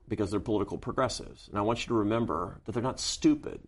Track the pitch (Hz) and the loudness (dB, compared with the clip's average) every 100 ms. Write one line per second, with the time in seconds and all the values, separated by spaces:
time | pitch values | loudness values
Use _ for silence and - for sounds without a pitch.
0 | - 110 101 104 - 104 98 - - 110 | -6 -2 0 0 0 0 0 -4 -4 0
1 | 127 - - - - 104 104 120 - 117 | 0 -2 -10 -16 -8 -2 0 0 2 2
2 | 101 113 107 80 90 - - 113 127 - | 4 2 2 0 -2 -6 -4 -2 -2 -2
3 | - - - 294 - - | -4 4 4 4 0 -10